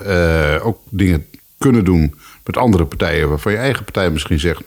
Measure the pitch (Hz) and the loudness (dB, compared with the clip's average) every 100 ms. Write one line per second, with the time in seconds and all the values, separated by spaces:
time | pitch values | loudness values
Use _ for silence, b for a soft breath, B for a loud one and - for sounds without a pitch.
0 | 101 90 85 80 76 76 - - - 95 | -2 0 2 2 0 0 -2 -6 -6 0
1 | 95 90 - - _ - 139 120 92 87 | 0 0 -4 -18 _ -2 2 4 4 2
2 | 76 B B B - - 123 95 82 - | 2 B B B -8 -2 2 2 0 -2
3 | 85 80 76 73 101 104 135 120 - 107 | -2 0 -2 -2 -4 -2 -2 -4 -6 -2
4 | 90 78 - 80 82 78 | -2 -2 -2 -2 -2 -4